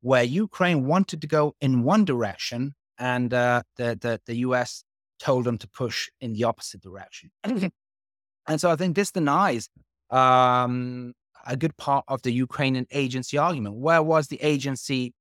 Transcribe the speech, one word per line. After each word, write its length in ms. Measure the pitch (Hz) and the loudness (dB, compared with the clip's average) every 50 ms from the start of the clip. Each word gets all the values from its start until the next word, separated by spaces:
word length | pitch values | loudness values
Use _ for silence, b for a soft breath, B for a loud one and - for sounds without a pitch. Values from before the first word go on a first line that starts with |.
where 220 | - 123 135 123 120 | 2 4 4 4 4
Ukraine 600 | 123 135 185 220 208 - - 185 180 175 147 127 | 2 2 -2 -2 -2 -2 0 2 2 2 2 2
wanted 340 | 135 160 185 196 - - 156 | 2 2 2 2 0 -2 -10
to 60 | 151 | -4
go 280 | 147 - 156 151 151 - _ | 0 2 2 2 2 -2 _
in 240 | - 135 131 123 117 | 0 2 2 4 4
one 220 | 135 190 214 208 | 4 4 4 4
direction 720 | 180 135 120 113 101 92 - - - 120 117 131 143 143 _ _ _ _ | 2 2 -2 -2 -4 -4 -8 -10 -8 -6 -6 -6 -6 -8 _ _ _ _
and, 360 | - 127 127 123 123 123 117 123 | -6 -2 -2 0 0 0 0 2
uh, 300 | 123 123 123 120 120 117 _ _ | 2 2 2 2 0 0 _ _
the, 200 | - 123 117 117 98 | -4 -4 -2 -2 -2
the, 220 | - 120 117 107 _ | -2 -4 -4 -4 _
the 100 | - 117 | -8 -4
U 180 | 117 123 127 127 | -4 -2 0 0
S 280 | 123 123 - - - _ _ _ _ _ _ _ _ | 0 0 -2 -8 -16 _ _ _ _ _ _ _ _
told 240 | - - 135 127 120 | -2 0 0 2 2
them 120 | 123 120 | -2 -2
to 100 | 107 - | -4 -8
push 420 | 101 _ - 131 113 - - - - _ _ | -14 _ -8 -6 -6 -4 -6 -8 -8 _ _
in 120 | 131 117 110 | -8 -8 -4
the 100 | 104 120 | 0 0
opposite 380 | 113 107 _ - - - 95 | 0 0 _ -8 -14 -14 -16
direction. 500 | _ 95 90 98 92 _ - - _ 165 _ _ - | _ -18 -18 -18 -18 _ -20 -20 _ -20 _ _ -6
<clears throat> 280 | 202 254 208 190 180 _ _ _ _ _ _ _ _ _ _ _ _ _ _ _ | -4 -2 -2 -2 -4 _ _ _ _ _ _ _ _ _ _ _ _ _ _ _
And 140 | - 156 151 | -4 -4 0
so 80 | - 175 | 2 2
I 60 | 165 | 2
think 200 | 151 185 185 156 | 2 0 0 0
this 160 | 190 202 - | 0 -2 -2
denies, 580 | - 190 160 143 143 170 202 190 131 113 104 - _ _ _ _ _ _ _ _ | -2 -2 0 2 2 2 2 2 0 -2 -6 -10 _ _ _ _ _ _ _ _
um, 1000 | 123 127 131 131 127 127 127 127 123 123 123 123 123 127 123 123 123 123 123 123 123 _ _ _ _ _ - | 2 4 6 6 6 6 6 6 4 2 2 0 -2 -4 -6 -8 -10 -12 -12 -14 -16 _ _ _ _ _ -10
a 100 | 123 127 | -8 -6
good 180 | 131 160 160 - | -4 -4 -4 -4
part 280 | - - - 139 139 - | -4 -2 0 0 0 0
of 140 | - 135 127 | -2 -8 -4
the 100 | - 127 | -2 -2
Ukrainian 540 | 117 123 131 123 - - 143 135 131 127 123 _ | 0 0 -2 -4 -2 -2 0 0 0 -2 -4 _
agency 460 | - 147 139 127 123 131 123 - - 143 | -2 -2 -2 -2 -4 -6 -6 -4 -2 0
argument. 360 | 147 175 180 139 107 104 101 | 0 0 0 -2 -6 -8 -8
Where 280 | 113 131 156 165 165 156 | -4 0 4 4 4 4
was 240 | 160 160 156 151 | 4 2 2 2
the 120 | - 147 - - 151 151 | 0 -8 -2 0 0 0
agency 600 | 139 131 139 135 120 - - 139 131 123 123 - _ | 0 -2 -4 -6 -6 -6 -4 -4 -4 -4 -6 -8 _